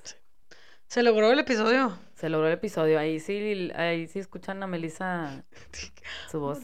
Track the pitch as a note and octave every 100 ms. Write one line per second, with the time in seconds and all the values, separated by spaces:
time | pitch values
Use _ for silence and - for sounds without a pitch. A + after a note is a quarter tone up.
0 | - - - - - - - - - -
1 | A#3+ G#3+ G#3+ C4+ C#4 A#3 A3 B3+ B3 F3+
2 | - - D#3+ D#3 D#3+ E3+ G#3+ F3 D#3 D#3
3 | D#3 D#3+ D#3+ G3+ G#3+ G3 F3+ - E3+ E3
4 | D#3+ G3 F#3 F3 - G3 F#3+ F3 E3 D#3
5 | F#3 F3+ D3+ C3+ - - - - - -
6 | - - - D#3 C#3+ D3